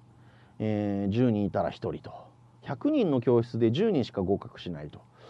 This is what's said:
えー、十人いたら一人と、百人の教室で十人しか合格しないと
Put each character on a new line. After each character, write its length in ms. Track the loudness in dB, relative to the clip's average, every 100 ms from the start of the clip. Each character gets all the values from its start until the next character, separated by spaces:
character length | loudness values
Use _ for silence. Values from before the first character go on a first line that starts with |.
| -20 -20 -20 -20 -20 -6
え 460 | -2 0 0 0 0
ー、 40 |
十 200 | 2 2
人 140 | 2 0
い 60 |
た 120 | 0
ら 60 | -4
一 220 | -4 -8
人 120 | -8
と、 80 | -12 -18 -20 -20 -20 -20
百 300 | -10 -4 0
人 180 | 2 2
の 120 | 2
教 200 | 4 4
室 160 | 2 2
で 140 | 2
十 180 | 4 2
人 140 | 2
し 80 | 0
か 100 | -2
合 160 | 0 0
格 220 | -2 -12
し 100 | -12
な 140 | -10
い 60 | -12
と 100 | -16 -20 _ -20